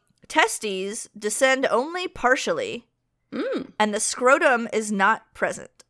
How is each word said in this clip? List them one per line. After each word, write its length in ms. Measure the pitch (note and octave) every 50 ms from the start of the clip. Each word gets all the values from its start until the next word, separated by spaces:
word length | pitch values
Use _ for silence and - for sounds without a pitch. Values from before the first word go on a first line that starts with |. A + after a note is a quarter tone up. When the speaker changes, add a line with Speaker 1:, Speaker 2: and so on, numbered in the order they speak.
| _ _ _ _ _ -
Speaker 1:
Testes 800 | - D#4 E4 A4 - - - G#3+ F#3+ F#3 F#3+ G3 G#3+ - - - - G#3
descend 480 | G#3 G#3 - - C4 C4 C4 C4 C4+
only 400 | - - A3+ C4+ D#4+ F4 F4+ F#4 F4+
partially, 760 | - - - B3 C4 - - G#3+ E3+ C3+ G#2 G2 A#2 A#3+ - _ _ _ _ _ _ _ _ _
Speaker 2:
Mm. 400 | - A#3+ F4 C5+ B4 - - - - -
Speaker 1:
and 140 | G#3+ G#3+
the 80 | G3 G#3+
scrotum 680 | - - - - B3 B3+ C#4 E4 F4 D4 B3 A3+ A#3 -
is 200 | - A3 A3 G#3+
not 400 | G#3+ G3 F#3+ G#3 A3+ - - _ _
present. 480 | - G3 D3+ - - - - _ _ _